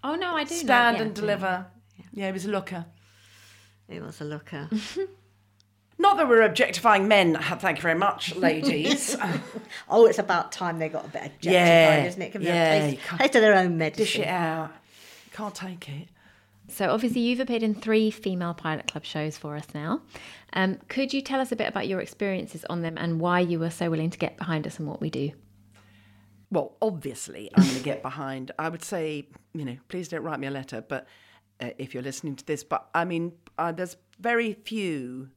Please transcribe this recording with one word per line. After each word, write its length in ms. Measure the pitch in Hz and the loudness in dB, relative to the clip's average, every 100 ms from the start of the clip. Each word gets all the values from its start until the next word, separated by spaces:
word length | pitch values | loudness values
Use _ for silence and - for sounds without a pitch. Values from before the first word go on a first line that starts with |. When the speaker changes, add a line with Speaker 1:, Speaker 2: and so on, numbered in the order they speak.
Speaker 1:
Oh, 120 | 269 330 | -4 -4
no, 200 | 359 330 | -2 -4
I 80 | |
do 120 | 294 339 | -4 -4
know, 40 | |
Speaker 2:
Stand 360 | 285 247 240 226 | 4 6 6 2
Speaker 1:
yeah. 60 | |
Speaker 2:
and 100 | 220 208 | -2 -2
deliver. 520 | 214 202 190 180 185 - _ - | -2 0 0 -2 -6 -20 _ -20
Speaker 3:
Yeah. 80 | - | -16
Speaker 2:
Yeah, 140 | 202 196 | -6 -4
he 40 | |
was 120 | 190 196 | -4 -2
a 40 | |
looker. 360 | 196 190 180 170 _ _ _ _ - - - _ _ _ | -2 -4 -10 -10 _ _ _ _ -20 -20 -20 _ _ _
Speaker 3:
He 120 | - | -14
was 200 | - 160 | -14 -12
a 20 | 147 | -10
looker. 440 | 151 - 147 156 | -10 -10 -12 -6
Speaker 2:
<laughs> 60 | 220 - - 381 - _ _ _ _ _ _ _ - | -6 -4 -8 -8 -10 _ _ _ _ _ _ _ 2
Not 180 | 311 311 | 4 4
that 100 | 294 | 6
we're 140 | 226 | 6
objectifying 680 | 214 - - - 233 202 196 | 6 4 0 4 4 6 6
men, 280 | 208 175 156 | 6 6 2
ha-, 200 | 147 175 | -2 -2
thank 220 | 190 151 | -2 0
you 40 | |
very 100 | 170 165 | 0 2
much, 380 | 202 - 175 170 | 0 0 -6 0
Speaker 3:
<laughs> 20 | |
Speaker 2:
ladies. 760 | 175 156 277 147 175 277 - 247 202 165 - - - - - | 2 2 0 0 0 0 -2 -4 -4 -4 -6 -14 -14 -18 2
Speaker 3:
Oh, 200 | 214 220 | 8 8
it's 100 | - | 8
about 320 | 196 175 - | 0 0 -2
time 280 | - 175 165 | -6 -6 -4
they 100 | 160 | -4
got 160 | 160 - | -6 -8
a 20 | |
bit 120 | - - | -12 -12
objectified, 280 | - 170 | -8 4
Speaker 2:
Yeah, 500 | 180 175 170 160 151 135 | 6 8 10 10 6 2
Speaker 3:
isn't 160 | 185 | -4
it? 120 | 170 | -8
Give 80 | 202 | -4
them 100 | 165 | 0
Speaker 2:
yeah, 200 | 175 165 | 2 4
Speaker 3:
a 60 | 156 | 4
taste, 100 | 151 135 | 2 -2
Speaker 2:
you 20 | - | -6
can't 140 | 170 | 0
Speaker 3:
taste 140 | 175 254 | 4 6
of 60 | |
their 120 | 220 196 | 8 8
own 220 | 180 165 | 6 2
Speaker 2:
dish 400 | 160 151 214 - | -2 0 -2 0
Speaker 3:
medicine. 40 | |
Speaker 2:
it 40 | - | -2
out. 440 | 180 165 160 160 - _ - - - - | 0 -2 -4 -8 -12 _ -20 -20 -20 -20
Can't 220 | - 208 196 | -12 -10 -10
take 320 | 190 175 147 | -12 -12 -12
it. 180 | 143 175 _ _ _ _ _ - | -12 -14 _ _ _ _ _ -18
Speaker 1:
So 220 | - 185 | -2 0
obviously 300 | 214 233 247 | 2 0 0
you've 180 | 233 247 | 0 0
appeared 220 | 254 233 | -2 0
in 120 | 220 208 | 0 -2
three 340 | 220 220 220 | 2 2 2
female 440 | - 196 180 175 | 0 -6 -4 -4
Pilot 340 | 165 160 156 - | -4 -4 -4 -6
Club 180 | 147 - | -8 -8
shows 320 | 156 156 147 | -6 -6 -6
for 180 | 151 147 | -10 -10
us 120 | - | -10
now. 280 | 151 156 262 - - - - - | -10 -4 -6 -6 -20 -20 -20 -8
Um, 260 | - 190 190 - | 0 0 -2 -6
could 240 | - 269 | -4 -2
you 80 | 277 | -2
tell 180 | 269 269 | -2 -2
us 120 | 262 | -2
a 40 | 226 | -2
bit 120 | - | -2
about 200 | 196 - | -2 -4
your 120 | 185 | -4
experiences 640 | - - 202 185 160 165 - | -6 -4 -4 -2 -6 -12 -8
on 120 | 175 | -4
them 160 | 165 165 | -4 -4
and 220 | 170 165 | -2 0
why 200 | 175 180 | 2 2
you 200 | 180 165 | 2 0
were 100 | 165 | -2
so 200 | 165 175 | -2 -2
willing 200 | 160 160 | 0 -2
to 60 | - | -2
get 200 | 160 - | -6 -6
behind 280 | 170 156 160 | -4 -4 -4
us 120 | - | -8
and 80 | 151 | -10
what 120 | - | -6
we 80 | 156 | -6
do? 220 | - 143 - _ _ _ _ _ _ _ _ _ _ _ | -4 -4 -6 _ _ _ _ _ _ _ _ _ _ _
Speaker 2:
Well, 240 | 175 139 _ | -2 -2 _
obviously, 680 | 220 170 139 120 - - 104 - | -2 -2 -10 -10 -12 -12 -2 2
I'm 100 | 160 | 2
gonna 120 | 131 | 0
get 220 | 143 - | -4 -6
behind, 480 | 139 156 135 135 127 - | -6 -8 -8 -8 -8 -6
I 100 | 160 | -6
would 140 | 165 | -6
say, 440 | - 185 156 151 139 - _ | -6 -4 -4 -6 -10 -20 _
you 120 | 151 135 | -8 -8
know, 120 | 127 _ | -10 _
please 200 | 180 165 | -10 -8
don't 140 | 165 | -8
write 160 | 160 143 | -6 -6
me 80 | 135 | -6
a 40 | |
letter, 300 | 139 135 113 | -6 -8 -12
but, 260 | - 131 - - _ _ _ _ | -8 -8 -8 -20 _ _ _ _
uh, 100 | 123 - | -12 -10
if 140 | 131 123 | -10 -8
you're 80 | |
listening 320 | 131 131 156 135 | -8 -8 -8 -10
to 80 | - | -6
this, 180 | 147 | -6
but, 260 | - - - | -4 -6 -2
I 120 | 170 170 | -2 0
mean, 260 | 170 170 170 - - | -2 -4 -8 -14 -4
uh, 140 | 170 | -4
there's 260 | 160 180 - _ _ | -4 -8 -10 _ _
very 340 | 233 240 233 | -2 0 0
few 760 | 202 - 220 190 151 123 127 135 | -6 -8 -4 -2 -4 -6 -10 -14